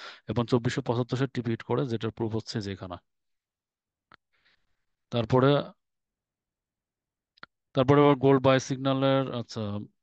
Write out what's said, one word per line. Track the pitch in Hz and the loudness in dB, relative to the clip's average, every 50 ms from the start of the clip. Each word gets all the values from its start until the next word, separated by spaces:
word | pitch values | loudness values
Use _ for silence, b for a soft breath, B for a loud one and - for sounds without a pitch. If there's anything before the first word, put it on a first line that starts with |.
| B B B B B - | B B B B B -6
এবং | 110 120 120 | -4 -4 0
চব্বিশশো | - 131 120 117 131 - 147 131 | 0 0 0 0 -2 -4 -4 -4
পঁচাত্তর | - 117 120 123 - 139 120 | -2 -2 -2 -2 -4 -4 -4
সে | 135 127 | -4 -4
টিপি | - 127 113 117 | -4 -6 -6 -4
হিট | 113 - - | -6 -6 -4
করে, | - 120 131 147 | -4 -4 -2 -2
যেটার | 127 113 107 113 110 - | -4 -4 -6 -6 -8 -6
প্রুফ | - 117 110 107 | -6 -6 -6 -6
হচ্ছে | 110 - - - 120 | -6 -8 -8 -8 -8
যে | 101 98 98 | -6 -8 -8
এখানে। | 95 95 92 87 85 - _ _ _ _ _ _ _ _ _ _ _ _ _ _ _ _ _ _ _ _ _ - _ _ _ _ _ _ _ _ _ _ _ _ _ _ _ _ _ _ _ - | -10 -12 -14 -14 -16 -16 _ _ _ _ _ _ _ _ _ _ _ _ _ _ _ _ _ _ _ _ _ -20 _ _ _ _ _ _ _ _ _ _ _ _ _ _ _ _ _ _ _ -4
তারপরে, | 120 113 - 131 127 127 139 143 135 90 85 - _ _ _ _ _ _ _ _ _ _ _ _ _ _ _ _ _ _ _ _ _ _ _ _ _ _ _ _ _ _ _ _ _ - - _ _ _ _ - | -4 0 2 2 4 4 4 4 2 0 -4 -12 _ _ _ _ _ _ _ _ _ _ _ _ _ _ _ _ _ _ _ _ _ _ _ _ _ _ _ _ _ _ _ _ _ -20 -20 _ _ _ _ -2
তারপরে | 135 127 127 143 143 | 0 2 4 6 6
আবার | 147 147 143 | 6 6 4
গোল্ড | 127 123 135 135 131 127 | 4 4 4 4 4 4
বাই | 135 135 131 | 4 4 2
সিগন্যালের, | - - 139 127 135 135 135 131 135 135 135 135 135 127 - | 2 -2 -6 -4 -4 -2 -2 0 0 0 0 0 -2 -4 -6
আচ্ছা, | 120 113 - - 117 107 101 101 107 110 - _ _ | -10 -10 -10 -10 -10 -8 -8 -8 -8 -10 -12 _ _